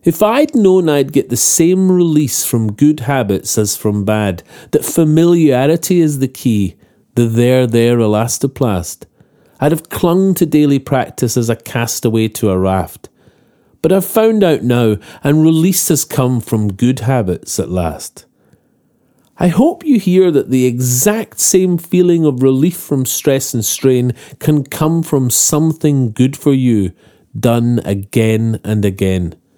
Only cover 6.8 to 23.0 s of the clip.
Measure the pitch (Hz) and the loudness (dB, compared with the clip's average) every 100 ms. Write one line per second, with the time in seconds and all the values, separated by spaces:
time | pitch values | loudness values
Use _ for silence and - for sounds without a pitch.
6.8 | _ _ _ - 117 113 123 127 123 117 | _ _ _ -2 0 2 2 2 2 2
7.8 | 117 120 110 107 120 - 135 - 123 92 | 2 2 2 0 -2 -4 -6 -2 -2 -2
8.8 | 85 - - _ _ _ _ _ 147 160 | -6 -14 -20 _ _ _ _ _ -2 -2
9.8 | - - 175 180 190 175 160 151 147 139 | -6 -4 0 2 2 0 0 2 2 0
10.8 | 139 135 - - 120 123 113 113 - 123 | 0 -2 -2 -4 -2 -2 -2 -4 -4 -4
11.8 | 117 - 117 110 110 - 107 92 95 95 | -4 -4 -2 0 -2 -2 -2 0 0 -2
12.8 | 85 - - _ _ _ _ _ _ _ | -4 -12 -20 _ _ _ _ _ _ _
13.8 | 160 190 185 226 220 220 180 151 120 123 | 0 0 0 0 2 2 2 2 0 2
14.8 | 117 104 - - 147 156 156 160 175 185 | 2 0 -6 -6 0 2 4 2 0 0
15.8 | - 151 - - 127 123 - 110 104 95 | -2 -2 -2 -2 0 -2 -2 -2 -2 0
16.8 | 120 131 110 131 95 87 - - - 92 | -2 0 -2 -2 -2 -6 -6 -8 -4 -4
17.8 | 82 76 - - _ _ _ _ _ _ | -4 -8 -16 -20 _ _ _ _ _ _
18.8 | _ _ _ _ _ _ 180 165 294 - | _ _ _ _ _ _ 0 2 2 0
19.8 | 320 240 180 185 185 143 - 127 127 123 | 0 0 2 2 4 2 0 0 0 0
20.8 | 127 123 202 220 - - - 190 185 175 | -2 0 0 -2 -6 -4 0 2 2 -2
21.8 | - 185 180 170 156 127 135 131 170 170 | -2 2 2 2 0 2 0 2 0 -2
22.8 | - 139 | -6 -4